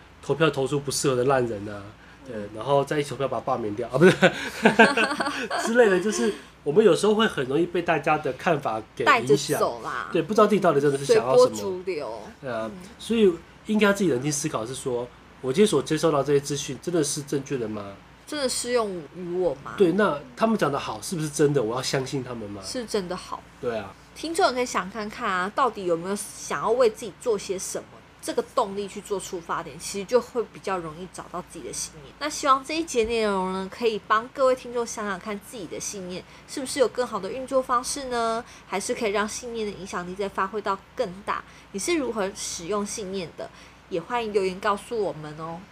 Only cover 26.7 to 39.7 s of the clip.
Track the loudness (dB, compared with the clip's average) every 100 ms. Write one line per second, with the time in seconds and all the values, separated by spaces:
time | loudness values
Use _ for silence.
26.7 | 4 4 2 -8 -6 -2 -2 -2 -6 -6
27.7 | -8 -12 -18 -20 -12 -6 -4 -2 -2 -2
28.7 | -4 -8 -10 -6 -6 -6 -10 -6 -6 -6
29.7 | -12 -10 -8 2 2 2 -4 -6 -8 -6
30.7 | -6 -6 -12 -14 -14 -12 -12 -12 -14 -10
31.7 | -8 -10 -12 -20 -10 -8 0 4 4 2
32.7 | -4 -2 0 0 0 0 0 -2 -4 -6
33.7 | -2 -2 -2 2 2 2 2 2 2 -2
34.7 | -4 -4 -4 -6 -6 -6 -10 -10 -12 -10
35.7 | -8 -8 -8 -8 -10 -12 -20 -12 -8 -4
36.7 | 2 2 2 -4 -4 -6 -8 -2 0 2
37.7 | 0 0 -6 -4 -2 0 -2 -6 -16 -4
38.7 | -4 -2 -2 0 0 0 -4 -8 -6 -6